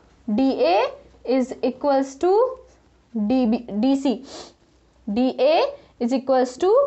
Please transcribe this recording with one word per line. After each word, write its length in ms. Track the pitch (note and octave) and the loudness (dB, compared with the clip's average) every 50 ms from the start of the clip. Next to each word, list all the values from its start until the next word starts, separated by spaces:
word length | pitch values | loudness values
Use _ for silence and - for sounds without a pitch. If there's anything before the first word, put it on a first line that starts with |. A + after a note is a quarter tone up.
| _ _ _ _ _ | _ _ _ _ _
डीए 600 | - G#3 A3 C4+ C4+ B3+ C#4 C#4+ D#4+ F4+ G#4 B4 D5 - - - - - - - - | -4 0 0 2 0 2 2 2 2 2 2 0 -2 -6 -10 -20 -20 -20 -12 -6 -2
is 220 | B3+ C4 B3+ B3+ - - - | 0 0 0 -2 -4 -4 -4
equals 500 | B3+ B3 - - C#4+ C4+ C4+ C4+ - - | -4 -4 -2 -2 0 0 0 0 -2 -4
to 160 | - E4+ F4+ F#4+ G#4+ B4+ B4+ - - - - _ _ _ _ _ _ _ _ - | -2 0 2 2 2 2 0 -2 -8 -16 -20 _ _ _ _ _ _ _ _ -6
डीबी, 440 | A3+ G#3 G#3 B3+ C4 B3+ G#3+ A3+ - - - | -4 -2 0 0 2 2 2 0 -2 -4 -6
डीसी, 520 | G3 G#3 A#3 C4+ C#4 C4+ C4+ C#4+ A#3 - - - - - - - - _ _ _ _ _ _ _ _ _ _ | -4 -2 0 0 0 0 0 -2 -2 -2 -6 -14 -18 -18 -18 -20 -20 _ _ _ _ _ _ _ _ _ _
डीए 720 | - G3+ A#3+ B3+ C4 B3 B3 B3 C4 D#4+ F#4 B4+ D5 - - - - _ - | -4 -2 0 0 0 0 2 2 2 4 2 2 0 -4 -8 -16 -20 _ -6
is 120 | A#3+ A#3 C4 | -4 -2 -2
equals 440 | C4 C4 - C4 B3+ B3 B3+ - - | -2 0 0 2 2 2 0 -2 -2
to 120 | F4+ F#4 A4 C5+ C#5+ | 0 2 4 4 2